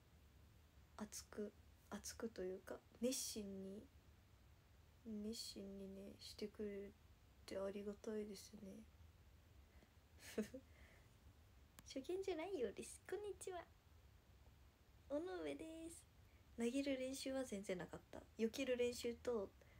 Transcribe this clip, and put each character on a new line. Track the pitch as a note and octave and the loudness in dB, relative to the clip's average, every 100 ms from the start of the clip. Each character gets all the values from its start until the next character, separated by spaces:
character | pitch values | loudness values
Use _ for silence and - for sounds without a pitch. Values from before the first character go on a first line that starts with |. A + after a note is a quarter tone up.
| - - - - - - - - - - | -20 -20 -20 -18 -18 -18 -20 -20 -16 -8
熱 | G#3+ - - | -6 -6 -6
く、 | - G#3 - - - - | -2 -4 -4 -16 -20 -6
熱 | G#3 - - | -4 -4 -2
く | A#3 | -2
と | - | 2
い | F#3 F#3+ | 0 0
う | |
か、 | - B3 - - | -4 -6 -8 2
熱 | A#3+ C4+ | 4 6
心 | - A3 G3+ F#3+ | 2 0 -2 -2
に、 | F#3+ G#3 C4+ - - - - - - - - - - - A#3 | -4 -6 -8 -16 -20 -20 -20 -20 -20 -20 -20 -20 -20 -10 -4
熱 | G#3 G#3+ A3+ | 0 0 0
心 | - - G3 G3 | -2 -4 -6 -4
に | F#3+ | -6
ね、 | F#3+ G3+ G#3+ | -6 -8 -8
し | - | -10
て | - G#3 | -2 -2
く | - | 0
れ | G#3+ G3 G3+ - - - - - - | 0 0 -4 -8 -18 -20 -20 -16 -4
て | G3 | 2
あ | G3 | 2
り | G3+ | 2
が | G#3 | -2
た | G3+ A3+ G#3+ | -2 0 0
い | G#3 | 0
で | |
す | F#3+ - | -4 -8
ね。 | G#3+ F#3+ G#3+ A3 - - - - - - - - - - - - - | -8 -8 -8 -12 -14 -16 -16 -18 -18 -18 -18 -18 -18 -18 -20 -18 -14
<laughs> | - - G#3+ C4+ - - - - - - - - - - - - - | -2 0 0 -4 -12 -16 -18 -18 -20 -20 -20 -18 -20 -20 -18 -16 -4
初 | C4+ | -2
見 | C4+ F#4 | 2 4
じ | F#4+ | 4
ゃ | D#4 | 4
な | F4+ | 2
い | F4 | 4
よ | G#3 | 4
う | |
で | - | 2
す。 | A3 - - | -6 -8 -2
こ | |
ん | G#4 | 0
に | G#4 F#4 | 0 -2
ち | F#4+ | -2
は。 | F4+ - - - - - - - - - - - - - - - | -2 -4 -14 -20 -20 -18 -20 -20 -20 -18 -18 -20 -20 -20 -20 0
尾 | C#4+ | 2
上 | F#4 F4+ D4+ | 2 0 0
で | C#4+ D#4+ D#4+ E4 | -2 -4 -6 -6
す。 | - - - - - - - | -8 -14 -18 -18 -18 -8 2
投 | |
げ | A#3 C#4 | 6 6
る | C#4 C4 | 6 4
練 | C4 | 2
習 | C4+ C4+ | 0 2
は | C4+ | 2
全 | B3+ G3 | 2 0
然 | G3+ F#3 | 2 2
な | E3+ | 0
か | - | -4
っ | - | -6
た。 | - - - | -10 -8 4
避 | A3+ | 6
け | C4+ C4 | 6 4
る | B3 | 8
練 | A#3+ | 6
習 | B3 A#3+ | 6 2
と | A#3 B3 A#3 G3 - - | 2 4 4 4 -2 -18